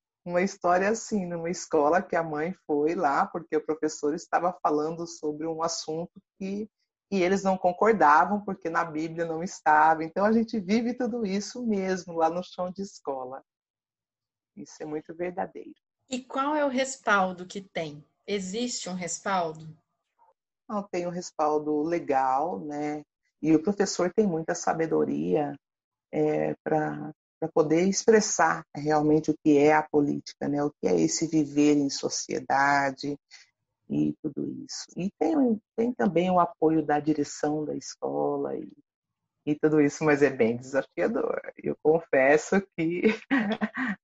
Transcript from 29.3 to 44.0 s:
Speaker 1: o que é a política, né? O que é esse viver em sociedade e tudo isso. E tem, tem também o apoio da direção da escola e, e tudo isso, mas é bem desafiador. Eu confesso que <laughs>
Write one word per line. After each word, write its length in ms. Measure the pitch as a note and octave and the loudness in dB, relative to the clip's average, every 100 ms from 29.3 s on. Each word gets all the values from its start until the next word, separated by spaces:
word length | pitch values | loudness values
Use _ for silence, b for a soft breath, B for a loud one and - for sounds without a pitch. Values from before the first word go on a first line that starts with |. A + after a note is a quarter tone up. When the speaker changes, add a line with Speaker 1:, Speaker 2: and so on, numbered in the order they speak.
Speaker 1:
o 40 | D#3 | 0
que 140 | D#3 C#3+ | 4 6
é 160 | D3 | 8
a 80 | D#3 | 6
política, 680 | D3+ D3+ C#3+ C#3+ - - C#3+ | 4 2 2 0 -8 -8 -4
né? 160 | C#3+ | -2
O 60 | D3 - | -4 -2
que 80 | D#3 | 0
é 100 | F3 | 2
esse 280 | D#3+ - D#3 | 2 0 0
viver 500 | D#3+ C#3+ C#3+ D3 D3 | 0 0 4 4 4
em 140 | C#3 | 2
sociedade 1300 | - - - - - B2+ C3+ C#3 C#3+ C#3 C3+ C#3+ D3 _ B B _ _ _ - | -2 -4 -6 -6 -6 -2 2 4 2 0 -4 -8 -8 _ B B _ _ _ -6
e 240 | D2 D2+ D2+ | -2 0 -2
tudo 240 | - - D2 - | -8 -6 -8 -8
isso. 220 | - - - - | -12 -14 -14 -8
E 140 | F#3 - | -8 -2
tem, 420 | D4+ D#4 B3+ G#3+ - - | 0 2 2 0 -4 -4
tem 160 | A#3 | -2
também 380 | B3+ A3 E3 F#3 | 0 0 2 2
o 100 | F3+ | 2
apoio 420 | F3 - D#3 D#3+ | 2 2 2 2
da 160 | D3 D3 | 2 0
direção 680 | D3 D3 C#3+ - D3+ D3+ D3+ | 0 0 -2 -4 -4 -2 -4
da 80 | |
escola 840 | C#3 - - C3+ C#3+ C#3+ C#3+ C#3 C3+ | -8 -10 -10 -6 -2 -2 -2 -4 -6
e, 160 | - - _ _ _ _ _ _ | -10 -18 _ _ _ _ _ _
e 100 | - | -6
tudo 240 | D3+ D#3 D3+ | 0 2 4
isso, 260 | C#3+ - | 4 2
mas 180 | D#3 C#3+ | 2 4
é 80 | C#3+ | 4
bem 260 | C3 A2+ A#2+ | 4 0 0
desafiador. 840 | C3 C3+ - - F3+ A3+ - - - - | -4 -4 -4 -2 -2 0 -2 -4 -8 -8
Eu 140 | - D3 | -6 -2
confesso 800 | D3+ E3 - C#3 C3 D3+ - F#3+ G3 - | 2 2 2 4 6 4 4 0 0 -4
que 360 | D#3+ F3 A3 G#3+ - | -4 0 0 0 0
<laughs> 720 | C4+ G#3 A3 G#3+ - B3+ G3 | -2 0 -2 -4 -4 -6 -4